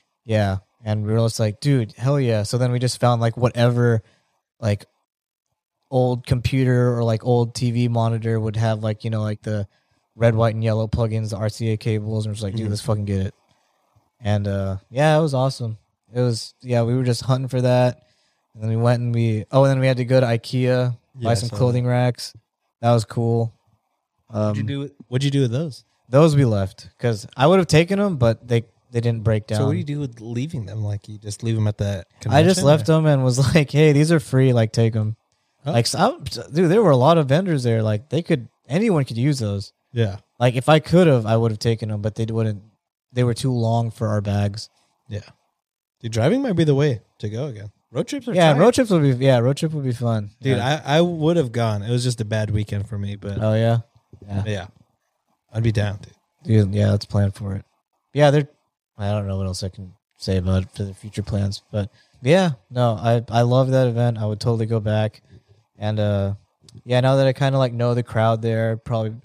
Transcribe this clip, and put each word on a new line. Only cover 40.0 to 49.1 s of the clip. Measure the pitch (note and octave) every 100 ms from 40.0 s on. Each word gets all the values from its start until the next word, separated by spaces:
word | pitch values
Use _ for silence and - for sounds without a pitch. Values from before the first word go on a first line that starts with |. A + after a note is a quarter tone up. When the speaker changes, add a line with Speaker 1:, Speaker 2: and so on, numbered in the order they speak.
| G#2+ G2 _ -
Speaker 1:
Like, | B2 A#2
if | -
I | D#3
could | - E3+ E3+
have, | B2+ G#2+
I | A2+
would | A#2
have | G#2+
taken | A#2+ A2 G#2+
'em, | G#2+
but | G#2+ A2
they |
wouldn't. | A2+ A2+ A2 G#2 A2 _ _ _ _
They | B2
were | B2
too | A2 C3+
long | B2 A2+ A#2 A#2
for | - A2
our | G#2+
bags. | G2+ G2+ G2+ G#2+ - _ _ _ -
Speaker 2:
Yeah. | G#2 - _ _ _ _ _ _ _
Dude, | A#2
driving | A2 C3 B3+
might | C4+
be | E3+
the | D#3
way | C3+ D3 A2 _ -
to | G#2+
go | A2 D3
again. | G#2 G2+ _ _
Road | B2 -
trips | C#4 B3
are |
Speaker 1:
Yeah, | F3+ E3
Speaker 2:
tight. | C#3+
Speaker 1:
road | A3
trips | B3 A3
would | F3
be, | C#3